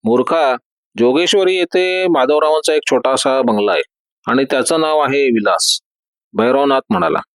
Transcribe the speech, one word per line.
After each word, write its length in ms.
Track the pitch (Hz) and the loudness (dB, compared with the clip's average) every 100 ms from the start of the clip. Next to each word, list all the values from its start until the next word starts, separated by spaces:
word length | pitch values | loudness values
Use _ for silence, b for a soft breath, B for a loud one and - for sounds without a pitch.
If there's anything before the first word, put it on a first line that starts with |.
"मूर्खा, 520 | 113 123 123 165 143 123 _ _ _ - | 0 0 0 0 0 -2 _ _ _ 0
जोगेश्वरी 580 | 120 139 175 202 185 185 | 0 2 2 2 0 0
येथे 500 | 175 185 185 185 185 | -2 0 0 0 0
माधवरावांचा 680 | 156 131 151 151 156 156 | 0 2 2 2 0 0
एक 80 | 156 - | -2 0
छोटासा 520 | 127 131 131 - 131 | 0 0 0 0 0
बंगला 300 | 120 107 101 | 0 0 0
आहे 100 | 82 - _ _ _ - | -2 -4 _ _ _ -4
आणि 180 | 123 | -2
त्याचं 360 | 135 139 113 160 | 0 -2 0 0
नाव 180 | 156 156 | 0 0
आहे 280 | 139 139 139 | 0 0 0
विलास," 540 | 113 101 90 - - _ _ _ _ _ | 0 0 0 -2 -4 _ _ _ _ _
भैरवनाथ 480 | - 120 135 143 131 - | -2 0 2 0 0 -2
म्हणाला. 280 | 196 165 139 - | -4 -2 -4 -8